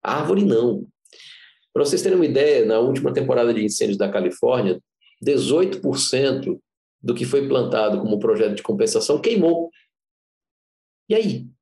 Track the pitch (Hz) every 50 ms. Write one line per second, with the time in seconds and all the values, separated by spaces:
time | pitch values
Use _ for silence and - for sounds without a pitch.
0 | _ - 117 151 151 156 190 202 208 185 127 113 120 123 110 - - - _ _
1 | _ _ - - - - - - - - _ _ _ _ _ - 147 143 165 175
2 | - 196 190 180 165 143 127 135 143 151 147 127 113 107 110 110 120 135 131 139
3 | 143 143 123 139 127 131 127 123 120 120 113 107 107 107 - - - 107 101 98
4 | 104 98 98 104 92 90 - - - 117 127 123 107 95 90 - _ _ _ _
5 | _ _ _ _ - 135 143 123 98 107 135 165 185 190 190 - - 143 127 -
6 | - - - 127 139 135 131 135 - - - - _ _ _ _ _ _ _ _
7 | - 120 120 120 120 123 139 139 135 135 135 127 117 - 120 113 107 104 104 101
8 | 104 107 107 101 101 110 110 107 110 104 101 101 - - 110 101 113 110 - 113
9 | 110 - 143 151 - 220 240 202 170 165 170 165 165 170 _ _ _ _ _ _
10 | _ _ _ _ _ _ _ _ _ _ _ _ _ _ _ _ _ _ _ _
11 | _ _ 214 220 220 190 135 127 - - - _